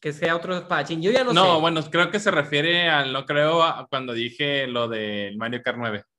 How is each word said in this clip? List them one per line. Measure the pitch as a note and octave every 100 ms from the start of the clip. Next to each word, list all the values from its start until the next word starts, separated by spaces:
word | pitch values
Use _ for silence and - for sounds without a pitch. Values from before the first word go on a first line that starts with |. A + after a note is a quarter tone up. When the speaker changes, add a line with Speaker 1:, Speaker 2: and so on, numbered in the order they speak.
Speaker 1:
que | D#3
sea | D3 E3 E3+
otro | F3 F3+
espadachín". | F3+ E3+ C#3+ E3
Yo | E3+
ya | B3+
no | B3+
Speaker 2:
No, | F3 F#3+ E3
Speaker 1:
sé. |
Speaker 2:
bueno, | E3 E3 D3+
creo | E3 F3
que | G3+
se | G#3
refiere | F3 D3 D3 D#3 F3 E3+
al | D3+ C3+
"no | C3+ C#3
creo" | D3 D3+ E3+
a, | E3 A#2+ C3
cuando | C3+ B2+
dije | A#2 A#2 A#2 D3 C#3+ C3
lo | B2 A#2
del | A2+ G#2+ G#2 G2+ G#2
Mario | A2+ A#2+
Kart | A#2+ A#2+
nueve. | A#2 G#2 -